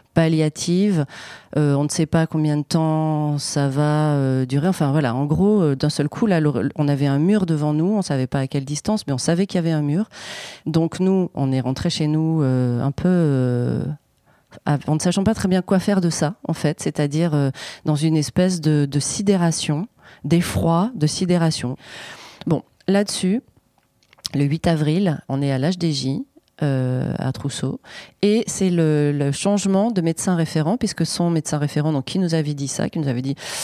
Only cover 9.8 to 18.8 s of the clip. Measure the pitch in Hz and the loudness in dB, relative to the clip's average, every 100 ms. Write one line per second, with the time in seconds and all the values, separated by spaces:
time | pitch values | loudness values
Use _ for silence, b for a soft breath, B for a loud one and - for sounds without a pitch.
9.8 | 147 165 220 B B B B B - 160 | 0 0 -2 B B B B B -2 0
10.8 | 160 - 185 190 175 - 135 131 123 131 | 0 0 2 2 0 -2 0 0 -2 -2
11.8 | 170 - 151 156 160 160 135 127 123 120 | -4 -2 0 2 2 2 2 2 0 0
12.8 | 139 - 180 180 156 135 127 123 123 117 | -2 0 2 2 4 2 2 0 0 -2
13.8 | 139 151 _ _ _ b b - - 143 | -4 -8 _ _ _ b b -8 -2 -2
14.8 | - 156 180 196 196 220 190 185 - 190 | 0 0 0 2 0 0 2 0 2 0
15.8 | 208 196 170 - 151 - - 160 147 160 | 2 2 2 0 -2 -4 -6 -2 -2 -2
16.8 | 151 151 147 151 170 147 139 - B B | -4 -2 -2 0 0 2 0 -2 B B
17.8 | - 147 160 156 147 - 185 180 151 151 | -2 0 2 2 0 2 2 2 2 2